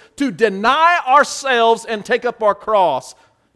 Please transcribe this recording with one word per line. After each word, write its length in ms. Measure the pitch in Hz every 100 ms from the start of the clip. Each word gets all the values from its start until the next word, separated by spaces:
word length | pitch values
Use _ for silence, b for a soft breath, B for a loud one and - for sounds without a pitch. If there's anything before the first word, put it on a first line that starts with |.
| B -
to 140 | 277
deny 680 | 160 214 196 226 294 330 339
ourselves 800 | 254 285 254 - 269 240 226 226
and 200 | 226 220 190
take 180 | 240
up 200 | 240 233
our 100 | 214
cross. 640 | 196 - 214 175 131 - - b b b